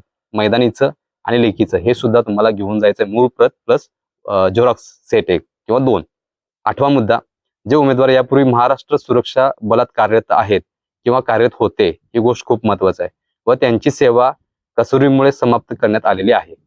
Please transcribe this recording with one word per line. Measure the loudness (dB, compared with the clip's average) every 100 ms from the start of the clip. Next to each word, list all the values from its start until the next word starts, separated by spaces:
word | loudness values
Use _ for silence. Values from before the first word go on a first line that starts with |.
| -10 _ _
मैदानीचं | -4 0 0 0 0 -4 -4 _ _
आणि | -4 0
लेखीचं | 0 0 -2 -2
हे | -2
सुद्धा | -2 0 0
तुम्हाला | 0 0 0
घेऊन | -2 -4 -2
जायचं | 0 0
आहे, | -2
मूळ | 0 -2
प्रत | 2 -2 -2 -2
प्लस, | -2 -4 _ _ _ -6
अ, | -2 0
झेरॉक्स | 2 0 0 -8 _ _
सेट | -2 0
एक | -2 -4 _ -4
किंवा | -2
दोन. | 0 -2 -4 _ _ _ _ _ -8
आठवा | -2 0
मुद्दा, | 0 0 -2 -4 _ _ _ -2
जे | 0
उमेदवार | 2 2 2
यापूर्वी | 2 2 2 2
महाराष्ट्र | 2 0 -2 -4 -6
सुरक्षा | -2 -2 -2 -2 -2 -2
बलात | -2 -2 -2 -2
कार्यरत | 0 0 0
आहेत | -2 0 -2 -4 _ _ _
किंवा | -2 -2
कार्यरत | 0 0 0
होते, | 0 -4 0 -2
ही | -2 _ -2
गोष्ट | -2 -2 -4
खूप | -2 -2
महत्वाची | 0 -2 -2
आहे | -8 _ _ _ -2
व |
त्यांची | 0 0 0 -2
सेवा | 0 2 2 0 -2 _ _ _ -4
कसुरीमुळे | -2 0 2 2 2
समाप्त | 0 0 -2 -4 -4
करण्यात | -2 0 -2
आलेली | 0 0
आहे, | 0 -2 -14